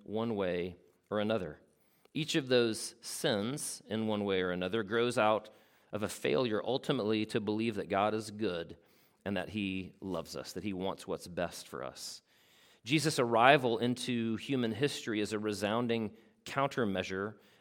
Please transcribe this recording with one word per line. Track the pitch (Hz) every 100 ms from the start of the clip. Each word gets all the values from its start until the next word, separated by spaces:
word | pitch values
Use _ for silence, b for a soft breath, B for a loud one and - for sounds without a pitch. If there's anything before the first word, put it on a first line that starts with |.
one | - 107 117
way | 104 92 90 90 87 - _ -
or | 104
another. | 107 110 82 76 _ b b b b
Each | 127 151
of | 165 131
those | 123 117 107 - -
sins, | - - 160 107 110 147 - - -
in | 110 110
one | 104
way | 101 95
or | 92
another, | 90 90 113
grows | 98 113 120 120
out | 107 107 - b b b b
of | 104
a | 104
failure | - 131 143 127 104
ultimately | - 131 - 139 104 110 107
to | 120
believe | 104 107 117 101
that | 80
God | 98 107
is | 107 107
good | 104 107 87 82 82 b b b b
and | - 98
that | -
he | 107 98 95 90 -
loves | 95 85 80 69
us, | 65
that | 92
he | 101
wants | 92 95 78 -
what's | 82 -
best | 87 85 - -
for | 67
us. | 65 65 - - _ b b b b b
Jesus' | 110 151 147 143
arrival | 120 113 127 147 127 113
into | 120 127 - 120 113 110
human | - 131 117
history | 107 143 - - 107
is | 101
a | 107
resounding | 107 101 101 110 120 117 104 B B B
countermeasure | - 139 139 135 110 92 92 95 101 107 b b